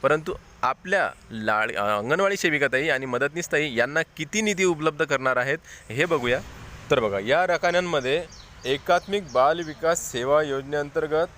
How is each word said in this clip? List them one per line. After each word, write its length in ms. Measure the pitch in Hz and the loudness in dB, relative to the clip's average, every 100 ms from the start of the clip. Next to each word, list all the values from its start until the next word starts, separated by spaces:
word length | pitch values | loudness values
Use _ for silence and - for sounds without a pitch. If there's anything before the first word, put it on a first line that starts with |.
परंतु 320 | 139 156 160 - - - | 2 0 0 -10 -14 -4
आपल्या 500 | 123 135 185 190 127 - - | -2 -2 -2 0 0 -4 -14
लाड-, 440 | 113 110 107 110 95 | -6 0 0 0 0
अ, 220 | 104 104 | 0 0
अंगणवाडी 400 | 113 170 196 196 | 0 0 2 0
सेविकाताई 500 | 180 151 139 127 156 | 0 2 2 2 0
आणि 180 | 131 135 | -2 -2
मदतनीसताई 680 | 123 143 160 165 151 151 | -2 -2 -2 -2 -2 0
यांना 280 | 117 127 156 | 0 0 0
किती 400 | 160 - 156 214 | -4 -8 -4 -2
निधी 220 | 214 185 | 0 2
उपलब्ध 420 | 185 156 156 151 156 | 2 2 -2 -2 -2
करणार 320 | 135 131 123 | 0 2 0
आहेत 200 | 127 160 - - - | 0 -4 -8 -20 -8
हे 160 | 117 170 | -2 0
बघूया. 340 | 156 120 127 - - - - - | 2 2 -2 -4 -16 -16 -18 0
तर 80 | 131 | 2
बघा, 200 | 110 98 | 2 0
या 260 | 104 151 180 | 2 2 2
रकान्यांमध्ये 800 | 165 175 175 180 156 127 156 165 - - - 127 | 2 2 2 0 -2 0 -2 -4 -16 -20 -10 -4
एकात्मिक 680 | 139 - 175 - 202 165 | -4 2 0 2 -6 0
बाल 280 | 123 139 165 | 4 4 2
विकास 520 | 156 143 160 165 - | -4 -2 0 0 -2
सेवा 320 | 120 127 147 | -4 2 2
योजनेअंतर्गत 840 | 156 135 135 147 143 160 151 156 180 | 2 -4 -4 -4 -2 -4 0 0 -2